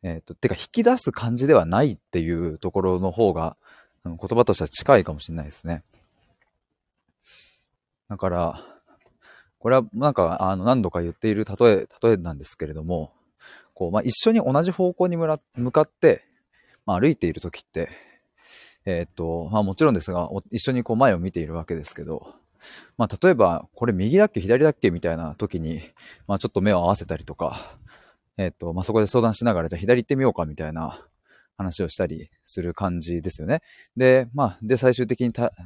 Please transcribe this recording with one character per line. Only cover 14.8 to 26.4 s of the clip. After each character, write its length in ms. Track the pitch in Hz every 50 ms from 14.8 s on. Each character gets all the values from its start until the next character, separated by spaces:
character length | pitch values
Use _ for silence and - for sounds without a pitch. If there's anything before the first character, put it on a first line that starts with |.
| 185 180 175
向 140 | _ 180 180
に 80 | 175
む 100 | 165 165
ら-、 140 | 156 156 151 _ _ _
向 180 | - 120 127 -
か 100 | 151 156
っ 80 | -
て、 340 | _ _ - 160 117 - _ _ _ _ _ _ _ _ _ _ _ _ _
ま 80 | - 95
あ、 60 | 87
歩 80 | 107 151
い 80 | 156
て 100 | - -
い 60 | 85 78
る 80 | -
時 200 | - 87 - -
っ 40 | -
て、 260 | _ _ 82 85 - - - - _ _ _ _ _ _ _ _ _ - - - - _ _ _
え 160 | - 92 85 85 - _
ー 40 |
と、 320 | - 85 82 82 85 85 80
ま 100 | 104 107
あ、 20 | 104
も 120 | 98 95
ち 100 | - 156
ろ 60 | 151
ん 40 | 120
で 60 | 92
す 120 | 87 - 90
が、 180 | 87 87 - -
お-、 100 | 98 - -
一 100 | - 113
緒 120 | - - 131
に 100 | 123 120
こ 100 | - 117
う 20 |
前 160 | 110 135 131 101
を 60 | 85
見 140 | 85 95 -
て 80 | 87
い 60 | 82
る 80 | 73 80
わ 100 | 82 82
け 100 | - 85
で 100 | 82 73
す 100 | - -
け 100 | - 73
ど、 300 | 76 80 - - - - _ _ _ _ _ _ - - - - _ _
ま 120 | - 113 101
あ、 80 | - - -
例 80 | 185
え 40 | 180
ば、 340 | 113 107 90 85 78 - - _
こ 120 | - 120
れ 60 | 120 107
右 240 | 90 95 110 143
だ 100 | 190 208
っ 20 | 214
け 100 | _ 113
左 240 | 92 95 117 127 151
だ 60 | 156
っ 60 | 143 _
け 100 | - 101
み 100 | 85 87
た 120 | - 85 82
い 40 |
な 180 | 80 82 78 73
時 240 | _ 110 98 - 87
に、 220 | 80 78 82 78 - - _ _ - - - _ _
ま 100 | - 101
あ、 20 |
ち 80 | 95